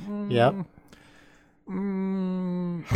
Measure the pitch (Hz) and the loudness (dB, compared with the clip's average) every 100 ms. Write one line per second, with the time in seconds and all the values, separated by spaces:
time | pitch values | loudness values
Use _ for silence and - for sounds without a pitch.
0 | 196 208 202 120 123 196 165 - - - | -8 -6 0 4 4 4 -8 -12 -20 -20
1 | - - - - - _ - 185 202 190 | -20 -20 -20 -20 -20 _ -8 -4 -2 0
2 | 190 190 185 185 180 180 175 170 - | 0 0 0 0 0 0 -2 -4 0